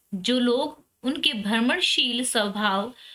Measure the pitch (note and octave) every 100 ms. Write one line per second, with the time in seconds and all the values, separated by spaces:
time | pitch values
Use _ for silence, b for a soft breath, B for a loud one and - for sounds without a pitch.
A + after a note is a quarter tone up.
0 | _ F#3+ F#3 B3+ A#3+ B3 D4 - _ _
1 | B3 E4 D#4 A#3+ G3+ A3+ A#3+ F4 F4 -
2 | C4 A#3+ B3+ A#3 G#3 G3+ G#3 G3 G#3+ B3
3 | B